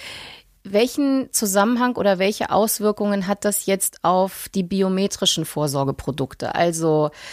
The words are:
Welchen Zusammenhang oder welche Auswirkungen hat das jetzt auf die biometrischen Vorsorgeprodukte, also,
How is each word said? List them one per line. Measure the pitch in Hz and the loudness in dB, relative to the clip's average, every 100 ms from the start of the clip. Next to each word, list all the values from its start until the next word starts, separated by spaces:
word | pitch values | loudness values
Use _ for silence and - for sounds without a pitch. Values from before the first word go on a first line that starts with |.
| - - - - _ _ | -16 -16 -18 -20 _ _
Welchen | 190 202 254 - 277 269 - | -2 2 2 2 0 0 0
Zusammenhang | - 208 196 208 240 247 240 | -2 0 2 2 2 0 2
oder | 202 180 | 2 2
welche | 190 - - | 0 0 0
Auswirkungen | 185 220 - 208 208 208 202 185 | 2 2 0 0 0 0 0 -2
hat | 202 208 | -2 0
das | 202 - | -2 0
jetzt | 196 - - | 0 -2 -2
auf | 165 185 190 - - | 2 2 2 -4 -6
die | 196 | -4
biometrischen | 175 196 190 185 196 - 190 - 156 | -2 0 0 2 -2 0 -2 0 -4
Vorsorgeprodukte, | 151 151 139 135 131 - 127 131 - 113 | -2 -2 0 -2 -2 -6 -4 -6 -6 -4
also, | - 170 165 160 151 147 - - | 0 0 2 2 2 0 -4 -16